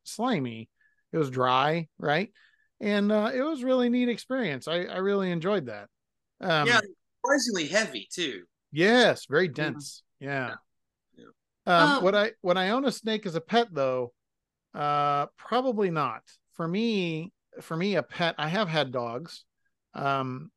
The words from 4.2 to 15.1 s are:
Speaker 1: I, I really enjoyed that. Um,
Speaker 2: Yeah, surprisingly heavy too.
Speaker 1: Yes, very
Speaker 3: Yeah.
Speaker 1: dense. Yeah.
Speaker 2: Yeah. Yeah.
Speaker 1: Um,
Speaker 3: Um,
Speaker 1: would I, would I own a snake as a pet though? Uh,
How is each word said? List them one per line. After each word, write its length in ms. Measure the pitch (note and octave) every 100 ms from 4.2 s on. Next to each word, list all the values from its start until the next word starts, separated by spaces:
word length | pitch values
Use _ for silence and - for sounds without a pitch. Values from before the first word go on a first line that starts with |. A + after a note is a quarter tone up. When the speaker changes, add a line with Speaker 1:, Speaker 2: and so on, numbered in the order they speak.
| - C4 G3+ C#3+ -
Speaker 1:
I, 180 | F3 -
I 120 | F3+
really 320 | F#3+ G3+ F#3
enjoyed 380 | E3+ F3 G#3 B2+
that. 200 | G#2 G#2 _ _ _ _ -
Um, 240 | F#3+ D#3 D3
Speaker 2:
Yeah, 140 | A#3 G#3 - _ _
surprisingly 460 | - C#4+ A#3+ F#3 D3
heavy 400 | G3 G3 B2 G2
too. 340 | - D#3 G2 - _ _
Speaker 1:
Yes, 560 | C#3+ F#3+ B3 G#3 B2 -
very 160 | D3 F#3
Speaker 3:
Yeah. 80 |
Speaker 1:
dense. 480 | B2 D3+ D3 C#3 - _ -
Yeah. 360 | C#3 C#3 A#2+ A#2 _ _ _ _ _ -
Speaker 2:
Yeah. 80 | A#1 _ _ _ -
Yeah. 160 | E3+
Speaker 1:
Um, 60 | D4 C4+
Speaker 3:
Um, 60 | F3+
Speaker 1:
would 100 | G3+
I, 160 | G#3+ -
would 160 | F3+ F3+
I 120 | F#3
own 160 | A#3+ C#4
a 60 |
snake 360 | - A3 G#3+ G3
as 80 | D#3+
a 60 |
pet 260 | - A#3 A3+
though? 400 | D3+ C3+ B2+ A#2+ _ _ _ _ _ _
Uh, 540 | - D3 D3 D3